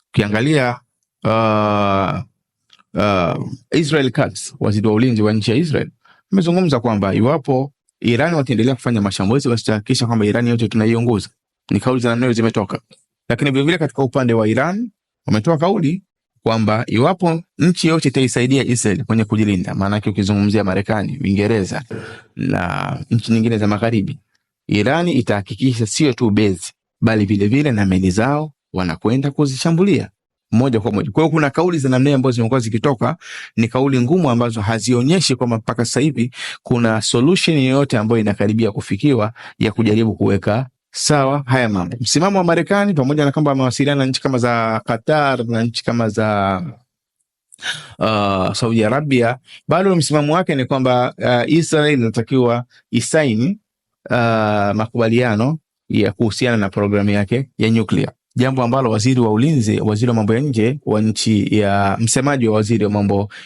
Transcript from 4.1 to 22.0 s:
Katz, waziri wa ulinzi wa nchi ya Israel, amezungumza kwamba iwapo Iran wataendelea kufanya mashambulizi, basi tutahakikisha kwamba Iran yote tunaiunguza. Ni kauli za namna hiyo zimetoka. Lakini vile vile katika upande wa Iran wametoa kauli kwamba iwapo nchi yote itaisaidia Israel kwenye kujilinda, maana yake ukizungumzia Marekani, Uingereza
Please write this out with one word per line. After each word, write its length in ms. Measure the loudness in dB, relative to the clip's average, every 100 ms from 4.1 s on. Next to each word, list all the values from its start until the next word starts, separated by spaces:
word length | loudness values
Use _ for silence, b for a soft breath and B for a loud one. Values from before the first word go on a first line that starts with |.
Katz, 420 | 0 -2 -4 -14 -4
waziri 280 | -2 0 2
wa 60 |
ulinzi 280 | 2 2 2
wa 120 | 2
nchi 180 | 0 0
ya 60 | 0
Israel, 320 | 0 -2 -4 _ b b b
amezungumza 460 | 0 2 2 2 0
kwamba 340 | 0 0 0
iwapo 580 | 2 2 0 0 -2 -2 _ _ -6
Iran 340 | 0 0 0
wataendelea 420 | 0 0 0 0
kufanya 260 | 0 -2 0
mashambulizi, 480 | -2 -2 0 0 0
basi 140 | -2
tutahakikisha 440 | -2 -2 -2 -2 0
kwamba 180 | 0
Iran 220 | 2 2 0
yote 200 | 0 0
tunaiunguza. 640 | 0 0 2 0 -2 -4 _ _ _ -2
Ni 80 | -2
kauli 220 | 0 0
za 80 | 0
namna 160 | 0
hiyo 80 | 0
zimetoka. 460 | 2 0 0 -4 -8 _ _ _ _ -6
Lakini 220 | -2 0
vile 120 | 0
vile 140 | 0 0
katika 260 | -2 -2
upande 300 | -2 0 2
wa 140 | 2 2
Iran 420 | 0 0 -4 -8 _ _ _
wametoa 320 | -2 0 0 0
kauli 460 | 0 0 -2 -4 _ _ _ _
kwamba 400 | -2 0 0 0 0
iwapo 540 | 2 2 2 -2 -2 -6 0
nchi 300 | 0 2 2
yote 200 | 2 0
itaisaidia 540 | 0 0 0 2 2
Israel 380 | 0 0 0 -2
kwenye 200 | 0 0
kujilinda, 500 | 0 0 2 0 -2
maana 200 | -2 -2
yake 140 | -2 -2
ukizungumzia 540 | -2 0 2 2 0
Marekani, 560 | 0 -2 -2 -4 -4 -4
Uingereza 600 | -2 0 2 0 -2 -8 -12 B